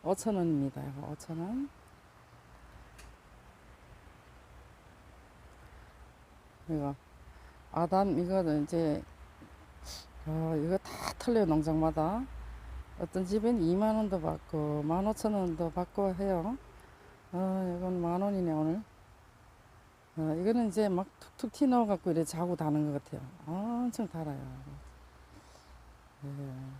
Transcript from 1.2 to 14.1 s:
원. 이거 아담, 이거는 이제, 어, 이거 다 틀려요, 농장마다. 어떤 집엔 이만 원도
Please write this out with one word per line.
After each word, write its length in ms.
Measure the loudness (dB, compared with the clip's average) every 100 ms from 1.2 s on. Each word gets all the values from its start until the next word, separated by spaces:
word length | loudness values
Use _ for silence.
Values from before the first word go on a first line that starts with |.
| -8 -6
원. 300 | -4 -4 -6 -10 -20 -20 -20 -20 -20 -20 -20 -20 -20 -20 -20 -20 -20 -20 -20 -20 -20 -20 -20 -20 -20 -20 -20 -20 -20 -20 -20 -20 -20 -20 -20 -20 -20 -20 -20 -20 -20 -20 -20 -20 -20 -20 -20 -20 -20 -20 -20 -20 -4
이거 280 | -2 -2 -6 -12 -20 -20 -20 -20 -20 -6 0
아담, 440 | 2 4 4 2
이거는 440 | 2 2 4 2
이제, 400 | 2 2 2 0 -4 -18 -20 -20 -20 -20 -20 -18 -14 -14 -16 -12 -6
어, 280 | -2 0 0
이거 140 | 2 0
다 140 | -2 -8 -6 -4
틀려요, 280 | 2 4 6
농장마다. 760 | 4 4 4 4 4 0 0 -4 -8 -12 -12 -12 -12 -12 -8
어떤 260 | -4 -2 0
집엔 380 | 2 4 4
이만 320 | 4 6 4 4
원도 260 | 2